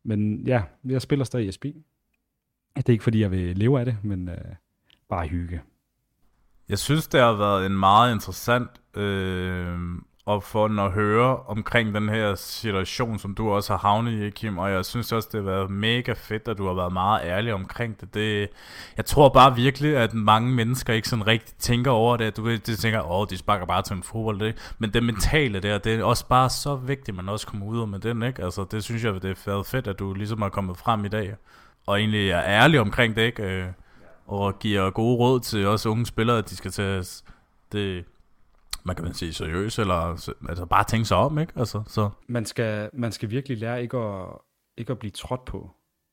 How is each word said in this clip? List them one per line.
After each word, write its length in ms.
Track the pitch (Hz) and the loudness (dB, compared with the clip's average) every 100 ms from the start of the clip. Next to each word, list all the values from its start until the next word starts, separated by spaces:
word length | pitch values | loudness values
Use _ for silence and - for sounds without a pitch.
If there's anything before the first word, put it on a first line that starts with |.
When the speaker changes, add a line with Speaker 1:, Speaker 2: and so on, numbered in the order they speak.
| - | -4
Speaker 1:
men 420 | 107 104 110 120 | 0 0 0 0
ja, 140 | 123 92 - 127 | 0 0 -8 -4
jeg 160 | 131 | -4
spiller 240 | - 143 131 | 0 0 0
stadig 220 | 127 104 | -2 -4
i 40 | |
S 60 | - | -4
B. 60 | 143 156 - _ _ _ _ _ _ _ _ - | -10 -12 -18 _ _ _ _ _ _ _ _ -2
Det 120 | 131 | 4
er 40 | |
ikke, 100 | 117 | 4
fordi 180 | - 110 | 4 2
jeg 100 | 104 | 2
vil 260 | 92 90 90 | 0 -2 0
leve 220 | 110 139 | 2 2
af 60 | 120 | 0
det, 120 | 110 | -2
men, 260 | 104 95 90 | -4 -4 -6
øh, 60 | 87 - 85 _ _ _ _ - | -8 -12 -16 _ _ _ _ -6
bare 180 | 95 82 | -4 -2
hygge. 340 | 87 85 85 - _ _ _ _ _ _ _ _ _ - | -4 -4 -8 -12 _ _ _ _ _ _ _ _ _ -6
Speaker 2:
Jeg 100 | 98 | -4
synes, 280 | - 151 - | 0 0 2
det 120 | 156 | 6
har 100 | 120 | 6
været 320 | 107 104 101 95 | 6 4 2 2
en 120 | 98 | 4
meget 340 | 95 104 123 | 8 8 8
interessant, 840 | 110 - 92 - 120 120 - _ - | 4 -4 -6 0 0 0 -12 _ -6
øh, 800 | 101 98 95 92 92 90 87 87 87 87 - _ - | -2 -2 -2 -2 -2 -4 -4 -6 -6 -8 -12 _ -2
opfordring 540 | 104 - 110 107 107 | -2 0 0 2 2
at 120 | 98 | 0
høre 460 | 92 104 107 127 127 | 2 2 4 4 2
omkring 580 | - 107 104 120 110 104 | -4 -6 0 0 2 0
den 140 | 104 | 0
her 260 | 110 107 95 | 0 0 -2
situation, 840 | - - 113 98 95 - 120 107 | -6 -8 -2 -2 -2 -2 -4 -4
som 160 | 101 101 | -6 -4
du 140 | 110 | -2
også 220 | 101 101 | 0 0
har 40 | 98 101 | 0 2
havnet 220 | 107 117 110 | 2 2 -2
i, 60 | 104 | -4
Kim, 280 | - 113 90 | -6 -6 -4
og 140 | 98 | -2
jeg 140 | 95 92 | -2 -2
synes 260 | 120 110 | -4 -2
også, 180 | 117 104 | -2 -2
det 120 | 110 | -4
har 80 | 98 | -2
været 200 | 95 95 | -2 -2
mega 420 | 98 110 120 123 | -2 0 0 -2
fedt, 340 | 110 - 110 - | -6 -6 -6 -6
at 100 | 101 | -4
du 100 | 98 | -2
har 60 | |
været 200 | 92 90 | -2 -2
meget 280 | 90 95 107 | 0 2 2
ærlig 300 | 87 92 117 | 0 -2 -2
omkring 480 | 101 95 - 120 107 | -4 -6 -6 -8 -8
det. 120 | 95 | -8
Det, 360 | 104 107 104 101 - - - - - | -4 -2 -2 -4 -8 -20 -18 -12 -8
jeg 80 | 110 | 0
tror 240 | - 143 | 6 8
bare 260 | 131 127 120 | 10 8 8
virkelig, 420 | 127 131 147 147 | 2 2 2 2
at 160 | 113 | 2
mange 380 | 110 104 110 120 | 2 4 4 4
mennesker 420 | 127 113 127 - | 2 0 0 0
ikke 160 | 113 - | -2 0
sådan 180 | 120 104 | -2 2
rigtig 280 | 113 - - | 0 -2 -6
tænker 320 | - 120 127 | 0 0 2
over 260 | 117 117 120 | 4 4 2
det. 200 | 110 101 | 0 -2
Du 40 | |
ved, 160 | 110 113 | -2 -2
de 160 | - 107 | -4 -2
tænker, 360 | 113 110 73 | 0 -2 0
"Åh, 160 | 90 104 | -2 -2
de 80 | 92 | -4
sparker 280 | - 104 87 | -2 -2 0
bare 160 | 90 | -2
til 140 | 98 95 | -2 -6
en 80 | |
fodbold," 360 | - 113 110 101 | -8 -6 -4 -2
det. 360 | 110 113 - - | -4 -4 -10 -4
Men 140 | 113 | 0
det 100 | 117 | 2
mentale 560 | 117 107 - 156 139 98 | 2 2 2 4 2 0
der, 180 | 101 104 | -2 -2
det 180 | 113 113 | 0 0
er 40 | |
også 240 | 101 120 - | 2 0 2
bare 220 | 127 127 | 4 4
så 260 | - 143 139 | 0 -4 -4
vigtigt, 340 | 127 139 131 | -4 -6 -6
at 60 | 95 | -8
man 140 | 92 | -6
også 180 | 107 - | -6 -6
kommer 180 | 104 101 | -8 -6
ud 220 | 117 110 | -4 -4
med 120 | 98 | -4
den, 240 | 107 117 | -4 -2
ikke? 200 | 117 131 | -4 -4
Altså, 220 | 90 95 95 | -6 -4 -6
det 120 | 110 | -6
synes 200 | 101 117 | -4 -2
jeg, 100 | 113 | -2
det 100 | 95 | -2
har 280 | 95 92 - | -4 -6 -4
været 140 | 101 95 | -4 -4
fedt, 220 | 131 127 | -4 -4
at 120 | 98 | -6
du 140 | 98 | -6
ligesom 280 | 95 104 110 | -6 -6 -4
er 80 | 101 | -4
kommet 280 | 98 95 87 | -4 -6 -4
frem 280 | - 110 101 | -2 0 0
i 40 | |
dag, 260 | 107 98 98 - - - _ - | -4 -4 -8 -16 -20 -20 _ -2
og 120 | 101 | 2
egentlig 300 | 107 107 98 | 2 2 2
er 120 | 87 | 2
ærlig 360 | 82 104 135 156 | 4 6 6 6
omkring 360 | 101 113 117 110 | 2 2 2 2
det, 60 | |
ikke? 220 | 113 120 | 0 0
Øh, 240 | 98 95 92 90 - - - - - | -4 -4 -6 -10 -18 -20 -20 -20 -8
og 320 | 101 98 95 | -2 -2 -2
giver 300 | 110 101 95 | 0 2 2
gode 260 | 98 113 123 | 2 2 4
råd 220 | 120 131 | 4 4
til 260 | 117 110 98 | 2 0 2
os 180 | 107 - | 2 2
unge 200 | 110 117 | 0 -2
spillere, 320 | - 113 117 | 0 2 2
at 120 | 104 | 0
de 60 | 92 | -8
skal 160 | 98 | -8
tage 320 | 92 98 98 | -4 -2 -2
s-, 200 | 92 - - - _ _ - | -6 -12 -20 -20 _ _ -8
det, 340 | 104 98 90 87 _ _ _ _ _ _ - | -4 -4 -4 -10 _ _ _ _ _ _ -10
man 120 | - 90 | -6 -6
kan 100 | 87 | -6
vel 100 | - | -6
sige, 180 | 87 | -6
seriøst, 460 | 80 82 85 104 - | -6 -4 -2 -2 -2
eller 360 | 101 87 85 85 | 0 0 0 -6
s-, 140 | - - - | -10 -10 -8
altså 160 | 87 90 | -8 0
bare 180 | 98 | 2
tænke 220 | 101 113 110 | 2 0 2
sig 120 | 92 | 4
om, 220 | 123 151 | 2 0
ikke? 140 | 160 - | -4 -4
Altså, 260 | 117 104 107 | -4 -4 -6
så. 220 | - 104 - - | -2 -2 -2 -6
Speaker 1:
Man 180 | 120 110 | -6 -4
skal, 440 | - 113 107 107 | -4 -2 -2 -6
man 180 | - 117 | -6 -6
skal 180 | 104 110 | -4 -6
virkelig 260 | 120 135 120 | -4 -4 -6
lære 240 | 113 123 | -4 -4
ikke 160 | 120 127 | -4 -4
at, 280 | 110 98 92 - _ _ _ - | -4 -6 -10 -14 _ _ _ -12
ikke 140 | 113 | -8
at 80 | 120 | -8
blive 120 | 104 | -8
trådt 340 | - - 127 - | -10 -8 -8 -6
på. 260 | 95 95 - _ _ _ | -10 -12 -20 _ _ _